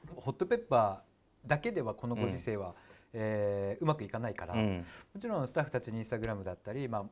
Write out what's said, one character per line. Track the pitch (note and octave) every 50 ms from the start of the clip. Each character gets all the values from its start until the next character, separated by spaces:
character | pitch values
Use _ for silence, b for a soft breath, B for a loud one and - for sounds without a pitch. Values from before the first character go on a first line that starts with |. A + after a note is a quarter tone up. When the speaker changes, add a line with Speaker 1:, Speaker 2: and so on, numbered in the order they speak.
| - D#3 E3+
Speaker 1:
ホ | B2 - -
ッ | -
ト | - F#3+
ペ | F#3 A#3+
ッ | A#3 A3+ -
パ | C#3 A#2+ A2 G2+ F#2+ F#2+ - _ _ _ _ _ _ _ -
ー | C3+
だ | D3 D3
け | - A#3
で | G#3+ F#3
は | B2+ A2 G#2
こ | - - A#2+
の | A#2+
ご | G#2+ G#2+ G2+
時 | F#2+ F2
世 | F2+ A#2+ G#2+ G#2
は、 | G2 F2+
Speaker 2:
う |
ん。 | F2 B B B B B B B B
Speaker 1:
え | A#2 A2 A2 G#2+ G#2 G#2 G2+ G2+ G2+ G2 G2 G#2 -
ー、 | -
う |
ま | D#3 D3+
く | D3 G#2+
い | G2
か | - A#2
な | A#2 A#2
い | G2
か | - F2
ら、 | E2 F2+
Speaker 2:
う | A2+
ん。 | A2 G#2 F#2+ F2+ E2+ E2 B B B B -
Speaker 1:
も | G3+
ち | G#3+ A#3+
ろ | G#3+ E3+
ん | C#3 E3
ス | -
タ | E3
ッ | D3
フ | D3
た | - B2+
ち | - -
に | A2 A2+ A2
Instagram | - B2 A2+ A2 A2+ A2 G2+ F#2+
だ | F#2 F2+
っ | -
た | - G#2
り、 | A2 C3+ C#3+ B2
ま | A2+ G#2+
あ、 | G2 G#2+